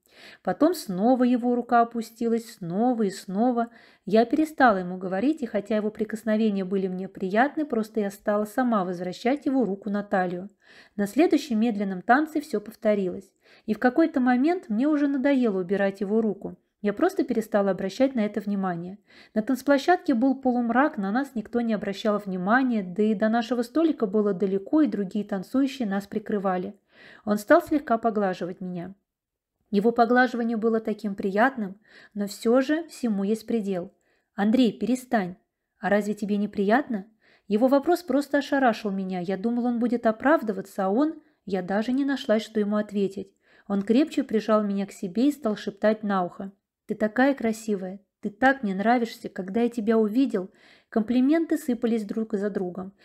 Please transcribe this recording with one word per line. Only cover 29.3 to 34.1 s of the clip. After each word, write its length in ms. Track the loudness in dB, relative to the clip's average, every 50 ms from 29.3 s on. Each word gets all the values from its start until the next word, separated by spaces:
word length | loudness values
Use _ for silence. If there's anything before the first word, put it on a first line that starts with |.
| _ _ _ _ _ _ _ _
Его 200 | 0 2 2 4
поглаживание 640 | 4 4 4 4 4 4 4 2 2 -2 -2 -2 -2
было 240 | 0 0 0 0 0
таким 360 | 0 -4 -6 -4 -6 -8 -6
приятным, 640 | -4 -4 -2 2 2 2 2 2 -2 -6 -8 -8 -12 _ _ -20 -20 -20 -12 -8
но 140 | -6 -6 -6
всё 340 | -6 -2 0 2 4 4
же 260 | 4 2 0 -2 -2 -6
всему 360 | -8 -6 -4 -2 -2 0 0
есть 240 | 0 -2 -2 -2 -4
предел. 440 | -4 -2 -2 -2 -4 -4 -6 -8 -12 _ _ _